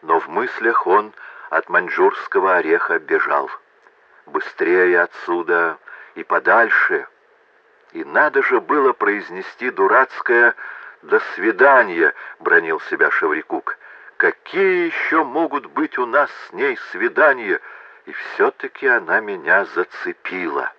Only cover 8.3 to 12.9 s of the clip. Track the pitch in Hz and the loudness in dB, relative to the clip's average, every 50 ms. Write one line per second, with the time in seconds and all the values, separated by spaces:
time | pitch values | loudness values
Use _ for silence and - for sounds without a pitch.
8.3 | - 139 127 - 98 107 - - 143 147 135 131 117 _ 104 101 104 104 87 80 | 2 0 0 2 0 0 0 0 0 2 2 2 2 _ 0 -2 -2 -2 -6 -10
9.3 | 87 95 90 - - - 120 127 - - - - 110 123 131 - - - - - | -12 -12 -12 -14 -12 -8 -8 -6 -2 0 2 4 4 4 2 0 -4 -8 0 2
10.3 | 120 120 120 117 - - - - - - - - - _ - - 104 110 - - | 4 6 6 4 4 0 -14 -16 -16 -18 -18 -20 -20 _ -4 0 0 0 0 -2
11.3 | - - 95 113 110 - 131 139 135 127 117 98 87 82 80 71 - - - - | -8 -2 -2 -2 4 6 6 6 8 6 4 2 0 0 0 0 0 -4 -18 -18
12.3 | - _ 82 85 87 85 82 80 80 76 - - | -18 _ 0 2 2 2 2 0 -4 -6 -4 -8